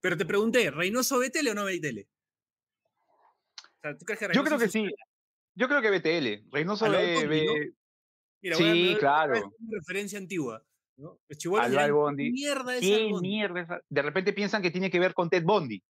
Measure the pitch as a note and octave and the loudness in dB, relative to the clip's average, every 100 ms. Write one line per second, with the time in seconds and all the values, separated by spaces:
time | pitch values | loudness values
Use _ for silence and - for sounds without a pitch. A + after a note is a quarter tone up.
0 | F#3 E3+ E3 G3+ A3+ B3 F#3 C#3 F3+ A#3 | -2 -2 0 2 2 2 2 0 -2 0
1 | B3 C4 B3+ D#4+ C#4+ G#3 G3+ F3+ D3+ A2 | 0 0 0 -2 -2 -2 -4 -4 -6 -8
2 | G2 _ _ _ _ _ _ _ _ _ | -14 _ _ _ _ _ _ _ _ _
3 | _ _ _ _ _ - - _ D3+ D3 | _ _ _ _ _ -20 -20 _ -14 -12
4 | F3 G#3 G3+ F#3 D4 D4 A3+ G#3+ G3+ D3+ | -10 -8 -2 0 0 0 0 0 -4 -6
5 | - _ _ _ _ - B3+ F#3+ A3 F#3+ | -16 _ _ _ _ -4 0 2 2 2
6 | D#3 E3+ B2+ G#2 A2 C#3 E3 G#3 A3 F#3+ | 2 0 0 -4 -6 -4 -2 0 2 2
7 | F3 E3 D3+ D#3 D#3 D3+ D3 _ _ _ | 2 0 0 0 2 0 -4 _ _ _
8 | _ _ _ _ F#3+ D#3+ E3 E3+ F3+ - | _ _ _ _ -4 2 4 4 4 2
9 | C#3 D3 D#3 A3+ G3+ - A3+ G#3+ D#3+ F#3 | 4 4 2 0 -4 -12 -10 -10 -8 -8
10 | G3+ G3+ F#3 F#3+ C3 A2 _ _ _ _ | -6 -10 -6 -4 -4 -6 _ _ _ _
11 | D3+ - _ D3+ E3+ G3+ A#2+ C3+ D3 D3 | -20 -20 _ -10 -2 0 2 2 4 4
12 | D3 C#3 A#3+ B3+ C#4+ C4+ B3 B3 F#3 G#3+ | 2 0 -2 -2 -2 -4 -2 0 4 4
13 | A3 F#3+ F3+ G#3+ G3+ F3+ E3+ F3 _ C#3+ | 2 0 -2 -2 -2 -4 -6 -10 _ -2
14 | C#3+ D3+ F#3+ G3+ G#3 G#3+ F3+ E3 F#3+ F3 | 0 0 -2 -2 -2 0 0 -2 0 2
15 | F3+ F3 E3+ F#3 E3 G#3 C#3 G2+ _ | 2 2 2 2 4 2 0 -8 _